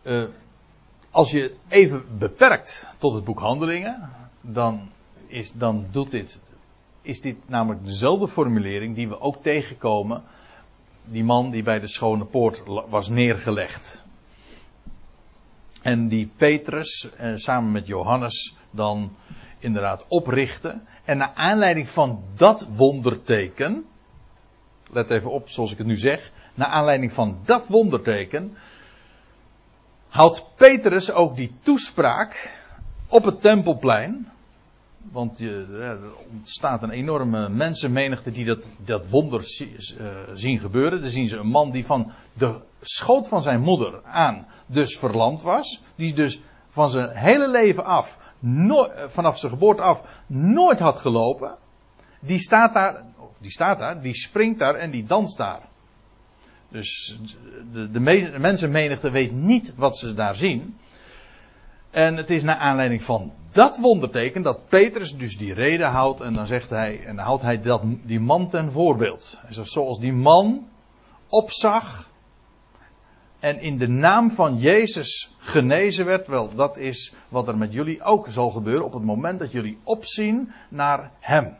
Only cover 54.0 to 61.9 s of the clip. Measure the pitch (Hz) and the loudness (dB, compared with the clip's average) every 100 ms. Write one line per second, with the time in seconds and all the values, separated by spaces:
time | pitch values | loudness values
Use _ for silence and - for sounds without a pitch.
54 | 127 117 - 208 226 226 139 151 170 131 | -8 -8 -4 0 0 2 0 0 -4 -8
55 | 107 202 208 - 104 - - _ _ _ | 0 0 0 -4 -8 -8 -16 _ _ _
56 | _ _ _ _ _ _ _ 113 101 - | _ _ _ _ _ _ _ -12 -10 -10
57 | - 113 110 - 120 - 113 117 107 117 | -14 -16 -18 -18 -20 -20 -14 -10 -6 -2
58 | 131 190 175 139 143 185 160 151 151 139 | 4 4 2 0 0 2 0 0 0 -2
59 | 143 131 123 123 175 240 - 123 131 117 | 0 0 0 0 4 4 2 0 0 0
60 | 120 104 104 98 185 123 170 - - - | -8 -4 -4 0 -2 -2 -8 -18 -20 -20
61 | - - - - - _ - - - | -20 -20 -20 -20 -20 _ -20 -20 -8